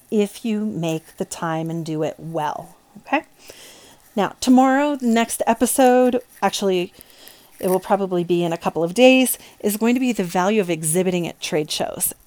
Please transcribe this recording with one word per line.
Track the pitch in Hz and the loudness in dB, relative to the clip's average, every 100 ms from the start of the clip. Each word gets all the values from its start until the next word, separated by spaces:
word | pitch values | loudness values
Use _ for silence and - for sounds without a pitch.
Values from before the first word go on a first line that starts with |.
| _ | _
if | 220 202 - | -2 -2 -4
you | 233 208 | -4 -4
make | 214 208 170 160 - - | -4 -4 -4 -4 -8 -10
the | |
time | 190 - 170 160 165 | -10 -6 -4 -4 -4
and | 165 | -6
do | 160 156 | -6 -4
it | 147 - | -4 -6
well, | 156 160 151 - 170 - _ 208 | -8 -6 -6 -6 -12 -20 _ -20
okay? | - 294 - _ - - - - - - _ - | -6 -6 -6 _ -20 -20 -20 -20 -20 -20 _ -4
Now, | 185 - | -4 0
tomorrow, | - 254 262 262 294 285 | 4 6 6 4 0 0
the | 240 | 0
next | 226 233 - - | 0 0 -2 -2
episode, | 226 247 - 254 247 254 240 - - | 0 0 4 4 6 4 0 -4 -4
actually, | 196 - 202 185 175 - - - - - _ - | -4 -2 0 0 -2 -10 -20 -20 -20 -20 _ -6
it | 190 | -2
will | 185 | -2
probably | - 202 190 180 | 0 0 0 -2
be | 175 175 | 0 0
in | 175 | 0
a | 165 | -2
couple | - 160 | -4 -2
of | 170 | -2
days, | 185 254 262 254 - - - | 4 6 6 4 -2 -12 -8
is | 208 208 | -6 -2
going | 226 | 0
to | 247 | 0
be | 254 | 0
the | 226 | -2
value | 180 185 180 220 | -2 0 2 2
of | 175 | 0
exhibiting | 165 160 170 185 180 170 | -2 -2 0 0 0 -4
at | - | -8
trade | - 165 156 | -4 -4 -4
shows | - - - - - | -4 -6 -6 -6 -6